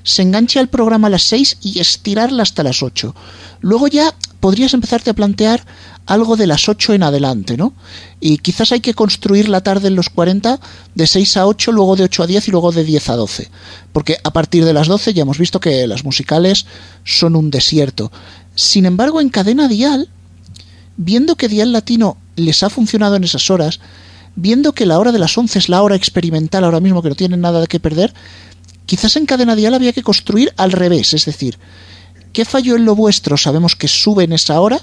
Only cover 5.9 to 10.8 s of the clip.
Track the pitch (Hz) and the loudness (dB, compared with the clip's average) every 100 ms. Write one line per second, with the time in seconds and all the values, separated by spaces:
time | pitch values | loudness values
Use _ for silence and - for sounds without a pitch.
5.9 | - - 196 226 220 190 147 - 208 - | -16 -2 0 2 2 2 0 0 -2 0
6.9 | 208 160 143 139 120 95 120 220 - - | 2 2 0 0 -2 -4 -2 -4 -4 -16
7.9 | - - - 156 151 - - 220 240 240 | -20 -20 -6 -2 0 -2 -2 -2 0 -2
8.9 | 226 214 - 202 202 208 190 196 196 196 | 0 -2 -2 0 2 2 0 0 0 0
9.9 | 190 175 - 170 190 220 269 - - | 0 -2 -2 0 0 -2 -4 -8 -20